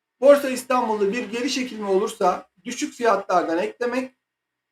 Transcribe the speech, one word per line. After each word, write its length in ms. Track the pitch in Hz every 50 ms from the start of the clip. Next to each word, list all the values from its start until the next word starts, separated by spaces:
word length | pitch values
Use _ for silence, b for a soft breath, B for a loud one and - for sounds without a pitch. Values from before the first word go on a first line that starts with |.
| _ _ _ _
Borsa 280 | 247 277 285 277 269 262
İstanbul'da 640 | 254 254 - - 262 254 233 220 220 214 202 196 208
bir 160 | 247 220 202
geri 220 | 214 233 254 285
çekilme 360 | - 269 247 247 220 214 208 196
olursa 640 | 190 190 214 220 208 - 196 180 - - - _ _ _ -
düşük 300 | 240 254 - 294 294 -
fiyatlardan 640 | - 240 226 202 196 196 - 190 180 156 160 165 170
eklemek. 580 | 190 214 - - 240 247 247 262 254 262 - _ _ _ _ _ _ _ _ _ _ _